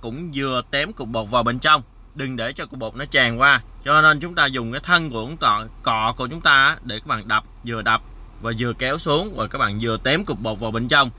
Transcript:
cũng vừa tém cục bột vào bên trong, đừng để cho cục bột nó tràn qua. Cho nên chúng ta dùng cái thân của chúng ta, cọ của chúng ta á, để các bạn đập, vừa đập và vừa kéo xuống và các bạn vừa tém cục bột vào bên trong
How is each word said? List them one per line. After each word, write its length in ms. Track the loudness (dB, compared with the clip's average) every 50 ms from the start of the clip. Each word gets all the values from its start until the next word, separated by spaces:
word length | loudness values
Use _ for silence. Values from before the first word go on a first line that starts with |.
cũng 300 | -4 -10 -10 -10 -10 -8 -6
vừa 280 | -4 -4 -2 -2 -2 -4 -2
tém 220 | -4 -4 -4 -4
cục 160 | -6 -10 -8 -6
bột 220 | -4 -4 -2 0
vào 120 | 2 2
bên 160 | 2 2 0 2
trong, 240 | 4 4 4 4 2 -2 -18 -20 -20 -16 -10
đừng 220 | -8 -6 -6 -6
để 160 | -6 -6 -6
cho 140 | -6 -8 -12
cục 120 | -12 -10 -10
bột 180 | -10 -8 -8
nó 80 | -10 -6
tràn 360 | 0 2 4 4 4 4 4
qua. 200 | 6 6 6 4 0 -6 -16 -8 0
Cho 180 | 2 4 6
nên 180 | 6 6 6 4
chúng 140 | 0 -4 0
ta 120 | 0 0
dùng 260 | 0 0 -2 -4 -4
cái 80 | -6 -6
thân 300 | -2 0 2 2 0 0
của 140 | -6 -6 -6
chúng 120 | -6 -4
ta, 240 | 0 2 2 2 2 -2 -8 -10 -6
cọ 320 | -2 -2 0 0 0 0 -2
của 100 | -2 -6
chúng 140 | -6 -6 -2
ta 120 | 2 4
á, 240 | 6 6 6 4 2 -2
để 160 | -6 -10 -10 -8
các 80 | -6
bạn 220 | -4 -6 -4 -2 -2
đập, 160 | -2 -2 -2 -4 -16 -14 -10
vừa 180 | -8 -6 -2
đập 200 | 0 2 2 0 0 -6 -18 -20 -20 -20 -16 -10
và 100 | -8 -6 -4 -4
vừa 140 | -4 -4
kéo 260 | -4 -2 -2 -2 -2 -2
xuống 380 | 0 0 0 0 0 -2 -4
và 100 | -6 -6
các 120 | -4 -2 -2
bạn 200 | -2 -2 -2 -2
vừa 160 | -2 -2 -2
tém 280 | -2 0 0 0 0 0
cục 160 | -4 -6 -4
bột 200 | -4 -6 -6 -4
vào 100 | -4 -4
bên 180 | -4 -2 -2 2
trong 220 | 4 4 2 2 -2